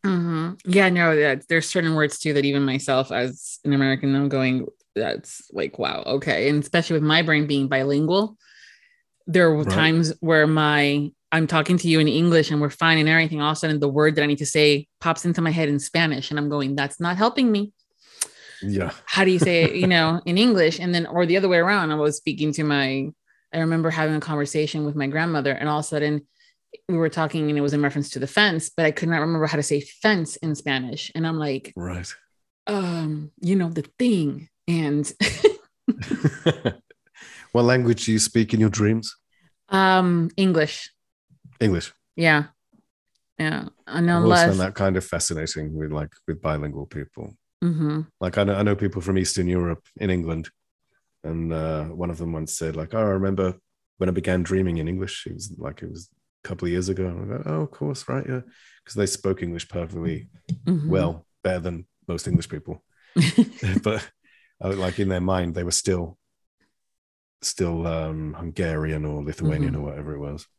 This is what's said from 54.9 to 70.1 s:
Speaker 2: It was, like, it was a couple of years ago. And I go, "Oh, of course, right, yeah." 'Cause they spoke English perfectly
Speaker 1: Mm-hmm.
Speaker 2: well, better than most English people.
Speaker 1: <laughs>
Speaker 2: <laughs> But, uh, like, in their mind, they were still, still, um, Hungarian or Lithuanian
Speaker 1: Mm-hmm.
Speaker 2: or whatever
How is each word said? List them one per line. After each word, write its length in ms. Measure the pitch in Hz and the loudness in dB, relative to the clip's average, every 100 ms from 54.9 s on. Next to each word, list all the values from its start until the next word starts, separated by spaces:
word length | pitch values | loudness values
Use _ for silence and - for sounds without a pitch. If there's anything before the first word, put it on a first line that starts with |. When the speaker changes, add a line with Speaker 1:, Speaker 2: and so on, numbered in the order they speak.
| 92 95 - - | -6 -8 -10 -12
Speaker 2:
It 80 | |
was, 180 | - 98 82 | -12 -14 -12
like, 240 | 71 - | -12 -12
it 80 | - | -14
was 180 | 82 - _ _ _ | -14 -18 _ _ _
a 40 | - | -14
couple 180 | 92 87 | -6 -2
of 60 | |
years 160 | 90 92 | -2 -2
ago. 180 | 95 92 | -2 -4
And 260 | 87 98 | -6 -8
I 40 | 120 | -8
go, 40 | 151 | -4
"Oh, 140 | 156 | -4
of 80 | 151 | -4
course, 360 | - 147 135 - | -6 -6 -6 -6
right, 160 | 131 131 | -6 -4
yeah." 140 | 127 127 _ _ _ - | -8 -8 _ _ _ -10
'Cause 80 | |
they 120 | 110 98 | -2 -2
spoke 360 | - 98 92 | 0 -4 -2
English 260 | 87 82 - | -4 -8 -8
perfectly 600 | 87 82 90 85 78 - - - - | -8 -8 -6 -6 -6 -12 -20 -10 -6
Speaker 1:
Mm-hmm. 240 | - 175 151 | -2 -2 0
Speaker 2:
well, 380 | 95 87 82 _ _ | 0 0 -4 _ _
better 180 | 95 90 | -4 -4
than 260 | 85 85 - _ - | -6 -8 -14 _ -8
most 180 | 85 - | -8 0
English 200 | 87 - | -2 -2
people. 340 | - - - _ _ _ 180 | -10 -10 -14 _ _ _ 2
Speaker 1:
<laughs> 0 | |
Speaker 2:
<laughs> 680 | 165 - - - 101 95 | 4 4 2 0 -2 0
But, 260 | 107 107 - _ _ _ _ _ | 0 -2 -6 _ _ _ _ _
uh, 100 | 95 98 | -6 -2
like, 220 | 92 92 | -2 -2
in 100 | 98 | -2
their 120 | 92 | 0
mind, 340 | 92 92 87 | 0 0 -2
they 100 | 85 | -4
were 60 | 87 | -4
still, 460 | - - 90 85 - _ _ _ _ _ _ _ _ _ _ _ _ | -2 -2 -2 -4 -14 _ _ _ _ _ _ _ _ _ _ _ _
still, 440 | - - 87 85 82 | -10 -4 -2 -2 -4
um, 460 | 80 80 78 76 | -4 -6 -6 -8
Hungarian 720 | 76 82 80 85 78 78 78 | -10 -10 -6 -4 -2 -4 -4
or 180 | 76 73 | -4 -6
Lithuanian 520 | 73 78 78 76 69 | -8 -4 -4 -2 -2
Speaker 1:
Mm-hmm. 80 | 73 | -4
Speaker 2:
or 40 | 73 | -8
whatever 240 | 69 76 | -10 -10